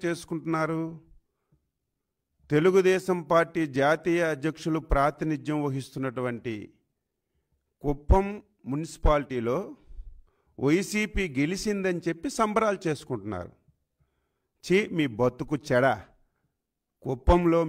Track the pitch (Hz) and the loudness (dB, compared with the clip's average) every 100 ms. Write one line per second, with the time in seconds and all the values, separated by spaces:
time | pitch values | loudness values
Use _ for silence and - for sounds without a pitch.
0 | 170 170 - 165 160 160 156 160 165 165 | -4 -6 -8 -8 -4 -2 -2 -4 -6 -12
1 | - - _ _ _ _ _ _ _ _ | -20 -20 _ _ _ _ _ _ _ _
2 | _ _ _ _ - 151 180 190 185 185 | _ _ _ _ -2 2 4 6 4 2
3 | 185 180 147 165 165 170 156 131 139 160 | 0 -2 2 2 2 -2 -2 2 2 2
4 | 170 170 160 147 156 156 170 160 156 143 | 0 0 0 -2 -4 -4 -4 -4 0 2
5 | 143 147 156 147 127 151 143 135 123 143 | 2 0 -4 -4 -2 -2 -2 -4 -8 -8
6 | 135 120 123 117 117 107 - _ _ _ | -6 -4 -6 -6 -8 -10 -12 _ _ _
7 | _ _ _ _ _ _ _ _ 139 143 | _ _ _ _ _ _ _ _ -4 -4
8 | - 190 196 208 - _ 117 143 160 - | 4 4 4 -6 -14 _ -6 -6 -6 0
9 | - 147 127 127 113 147 240 285 - - | 2 2 0 -4 -2 -2 -4 -12 -18 -16
10 | - - - _ _ - 131 170 - 214 | -16 -20 -20 _ _ -2 2 2 2 -2
11 | 214 214 185 131 147 190 214 202 190 175 | -2 -2 -2 -2 -2 -2 -2 -2 -2 -2
12 | 165 165 285 - 214 214 220 196 170 143 | -4 -4 -6 -2 0 2 0 0 -2 -4
13 | - 120 101 90 87 - _ _ _ _ | -6 -8 -6 -10 -10 -16 _ _ _ _
14 | _ _ _ _ _ _ - 185 214 170 | _ _ _ _ _ _ 2 2 2 0
15 | 143 107 123 123 135 143 - 123 131 107 | -2 2 0 0 -6 -6 0 2 4 0
16 | - _ _ _ _ _ _ _ _ _ | -6 _ _ _ _ _ _ _ _ _
17 | 139 131 - 175 170 170 | -8 0 4 4 6 2